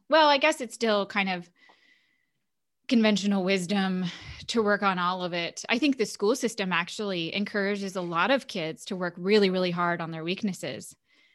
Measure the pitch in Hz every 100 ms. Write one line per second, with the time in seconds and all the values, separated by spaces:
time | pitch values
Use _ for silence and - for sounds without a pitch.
0 | - 311 302 277 302 311 233 - 226 208
1 | 196 208 190 180 175 _ _ _ _ _
2 | _ _ _ _ _ _ _ _ - 233
3 | 214 196 202 196 185 196 175 202 190 185
4 | 175 - - - - 233 208 202 202 180
5 | 175 185 180 170 170 - - 233 294 262
6 | 208 - 202 262 233 - 190 170 175 -
7 | 202 180 165 202 202 208 196 202 196 190
8 | 175 170 196 269 - 185 160 - - 185
9 | 180 175 185 214 190 185 180 170 175 170
10 | 165 160 165 185 202 175 147 110 - -
11 | _ _ _